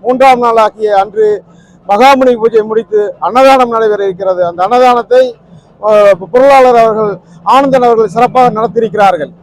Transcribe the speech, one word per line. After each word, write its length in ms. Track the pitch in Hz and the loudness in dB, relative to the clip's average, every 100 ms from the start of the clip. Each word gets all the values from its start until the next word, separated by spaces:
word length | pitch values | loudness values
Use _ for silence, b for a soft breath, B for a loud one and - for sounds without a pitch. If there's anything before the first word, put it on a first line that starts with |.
மூன்றாம் 420 | 202 254 262 247 | -4 0 2 2
நாளாகிய 440 | 240 226 214 208 214 | 0 0 -2 -2 -2
அன்று 560 | 202 196 208 214 208 - b b b - | -2 -2 -2 -2 -2 -10 b b b -6
மகாமுனி 480 | 202 262 269 262 240 | 2 2 4 0 0
பூஜை 260 | 226 220 | 0 0
முடித்து 520 | 214 220 226 214 208 180 | -2 -6 -4 -4 -4 -6
அன்னதானம் 500 | 170 233 269 269 247 | -4 0 2 2 0
நடைபெற 340 | 226 220 208 | -2 -2 -2
இருக்கிறது. 420 | 196 180 190 180 175 | -4 -6 -6 -4 -4
அந்த 180 | 175 | -4
அன்னதானத்தை, 720 | 190 247 254 240 233 247 254 226 _ b b _ | -2 2 2 0 0 0 0 -4 _ b b _
அஹ், 300 | 208 214 202 190 180 | 0 2 4 2 0
பொருளாளர் 440 | 247 269 269 254 240 | 0 4 4 4 2
அவர்கள், 440 | 226 214 214 185 B B - | 0 -2 -6 -8 B B 0
ஆனந்தன் 400 | 254 277 262 247 | 0 2 0 0
அவர்கள் 220 | 226 220 | 0 -2
சிறப்பாக 420 | 208 240 254 247 | 0 0 2 0
நடத்தியிருக்கிறார்கள். 840 | 214 226 226 226 208 196 175 143 - | -2 -6 -4 -4 0 0 0 -8 -12